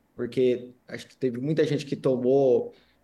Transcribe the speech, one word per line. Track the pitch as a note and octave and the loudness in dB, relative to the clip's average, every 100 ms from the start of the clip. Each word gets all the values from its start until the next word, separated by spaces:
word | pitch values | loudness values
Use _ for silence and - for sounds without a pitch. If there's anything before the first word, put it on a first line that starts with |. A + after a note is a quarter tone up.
| _ - | _ -10
porque | A#2+ C3 B2+ A2+ B2 - - | -4 2 2 2 -6 -20 -16
acho | A#2 - | -16 -16
que | _ | _
teve | C3 A#2+ | -6 -4
muita | C#3+ D#3+ C#3 | -2 0 0
gente | C#3+ - | -2 -4
que | B2 | -2
tomou, | C#3 B2+ B2 C3+ C3+ A#2 - - _ _ | 0 0 2 4 4 2 0 -12 _ _